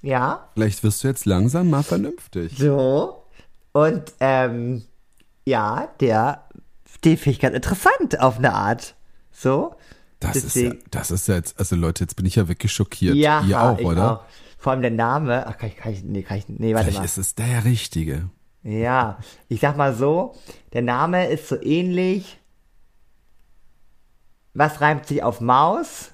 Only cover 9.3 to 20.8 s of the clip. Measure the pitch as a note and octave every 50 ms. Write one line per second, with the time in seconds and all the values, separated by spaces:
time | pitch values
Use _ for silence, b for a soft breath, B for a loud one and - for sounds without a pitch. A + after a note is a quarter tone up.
9.3 | - - - B2+ C3 D3 C#4+ E4+ - b b b b b b b b b - -
10.3 | - C#3 C3 - - C3 B2 B2 - - - - - - - - F2 F2+ - -
11.3 | G2 F2 D#2+ - - - G2 - F#2 F2 E2+ E2 E2+ - F#2 E2 - - F#2 F#2
12.3 | - A#2+ G2+ E2 F2 - - G#2 - - G#2 - - - - C#3 C#3 D3 D3+ D3
13.3 | D3+ D3+ D3+ G2 G2 A#2+ A#2+ B2 A2+ - - F2 E2 F2 G2 A2+ A2+ A2 B B
14.3 | B B B B B B - C3+ C3 C3 B2 A#2+ A#2 A2 A2+ A#2 B2+ D3 D#3 B2+
15.3 | A#2+ B2+ - A2+ A2 - - G#2+ - - - A2+ G#2+ F#2+ F2+ F#2+ G2+ G2 F#2 -
16.3 | G2+ G2+ G#2+ - G#2 G2+ A2 A2+ A2 A2+ G#2 F2+ F#2+ F#2+ F#2 E2 - F#2+ F#2 -
17.3 | - - A2 B2 B2 A#2 G#2+ B2 B2 A2+ - - - E2 D#2+ D#2 C2+ D2+ E2+ F#2
18.3 | - _ _ _ _ _ _ G#2+ G#2+ A2 A2+ A#2+ B2+ C3 B2 A2 F#2+ B G#2 B
19.3 | B B B B B2+ G#2+ - C#3+ C#3+ D3 C#3+ C#3 B2+ A2 C3 C#3+ D3+ E3+ G3 B3+
20.3 | B B B B B B B B - A#2+